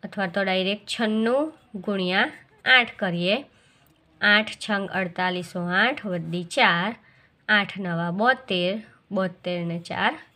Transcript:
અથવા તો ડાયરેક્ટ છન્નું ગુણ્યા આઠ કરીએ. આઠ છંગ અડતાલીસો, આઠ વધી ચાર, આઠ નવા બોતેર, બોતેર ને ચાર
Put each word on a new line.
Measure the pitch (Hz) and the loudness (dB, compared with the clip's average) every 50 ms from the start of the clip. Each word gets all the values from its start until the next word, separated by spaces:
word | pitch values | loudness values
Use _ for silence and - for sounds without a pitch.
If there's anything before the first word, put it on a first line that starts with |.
અથવા | - 190 - 208 196 | -14 -10 -4 -4 -4
તો | 180 170 202 196 | -2 -2 -2 0
ડાયરેક્ટ | 190 185 185 185 190 202 208 - | 0 0 0 0 0 -2 -4 -6
છન્નું | - - - 240 214 214 220 220 226 247 269 302 320 - - _ _ - | -10 -4 -2 0 0 2 2 2 2 2 2 0 -2 -6 -14 _ _ -14
ગુણ્યા | 202 175 - 202 190 185 180 185 196 233 311 - - - _ _ _ _ | -8 -4 -4 -2 0 0 2 2 2 2 0 -2 -12 -20 _ _ _ _
આઠ | - 254 254 240 226 - | 6 6 6 6 2 -4
કરીએ. | - 208 185 170 175 175 180 208 262 285 _ _ _ _ _ _ _ _ _ _ _ _ _ _ _ | -4 -2 -2 0 0 0 0 0 0 -2 _ _ _ _ _ _ _ _ _ _ _ _ _ _ _
આઠ | - 208 208 208 220 214 - - | 2 4 4 4 4 0 -6 -10
છંગ | - - 214 196 196 190 | -4 -2 -2 -2 -2 -2
અડતાલીસો, | - 190 190 175 175 - 185 185 180 180 175 175 - 185 | -2 -4 -4 -4 -2 -2 -2 0 0 -2 -6 -6 -6 -6
આઠ | 175 175 180 190 214 247 285 - - | -4 0 2 2 2 2 0 -2 -6
વધી | 214 180 175 165 165 165 175 175 | -6 -6 -6 -4 -4 -6 -6 -6
ચાર, | 170 - 285 240 196 170 170 180 214 240 - _ _ _ _ _ _ _ _ _ - | -4 2 4 4 4 4 2 0 -2 -4 -8 _ _ _ _ _ _ _ _ _ 2
આઠ | 214 208 196 196 - 190 | 2 2 2 0 -6 -6
નવા | 196 180 170 165 170 175 | -4 -4 -2 -2 -2 -2
બોતેર, | 175 196 220 247 262 254 - - 196 180 175 180 196 220 214 - - _ _ _ | 0 2 4 4 2 2 0 -4 -2 0 0 0 -2 -4 -8 -14 -20 _ _ _
બોતેર | 196 190 190 180 180 _ - 180 180 175 170 | -2 -2 -2 -2 -4 _ -6 -6 -4 -4 -4
ને | 170 165 175 | -4 -6 -6
ચાર | 170 - - 180 185 226 302 - - _ _ | -8 -6 -4 0 0 0 -2 -2 -16 _ _